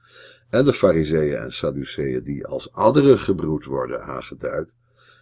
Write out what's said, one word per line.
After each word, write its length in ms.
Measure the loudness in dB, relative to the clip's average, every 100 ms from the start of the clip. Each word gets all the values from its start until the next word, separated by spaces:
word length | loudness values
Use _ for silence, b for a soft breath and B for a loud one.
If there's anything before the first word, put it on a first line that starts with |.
| b b b b b
En 140 | 0
de 80 | 2
Farizeeën 680 | 4 4 4 2 0 0 -2
en 140 | -8
Sadduceeën 680 | -6 -6 -6 -8 -6 -4 -4
die 240 | -6 -10 -8
als 260 | -10 -10
adderen 460 | 0 4 6 8 6
gebroed 460 | 4 -2 0 -4
worden 380 | -4 -6 -4 -8
aangeduid. 720 | -8 -12 -12 -8 -6 -6 -8 _ _ b b b